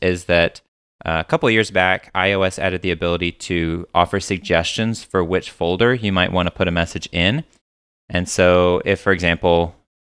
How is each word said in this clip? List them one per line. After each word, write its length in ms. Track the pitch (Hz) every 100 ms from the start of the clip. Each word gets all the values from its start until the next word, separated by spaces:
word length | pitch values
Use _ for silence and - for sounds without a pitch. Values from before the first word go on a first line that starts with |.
is 240 | 92 90 -
that, 360 | 87 85 - _ _ _ - 85
uh, 140 | 82
a 100 | 80
couple 180 | 160 120
of 60 |
years 180 | 110 101
back, 380 | 95 92 95 - 98
I 160 | 95
O 100 | 98
S 140 | 95 -
added 240 | 95 90
the 100 | 95
ability 420 | 85 87 85 87
to 520 | - - 87 82 85 87
offer 280 | 87 85 98
suggestions 840 | - 95 - 82 85 - 113 113
for 200 | - 95 85
which 260 | 92 -
folder 420 | - 85 92 120
you 200 | 123 107
might 180 | 92 90
wanna 200 | 90 87
put 180 | - 92
a 20 |
message 380 | 85 82 - -
in. 320 | 87 90 139 - _ _ _ _ _ -
And 200 | 90 90
so 520 | - 90 90 90 87 -
if, 160 | 98
for 100 | -
example, 640 | 92 87 85 90 85 82 - _ _ _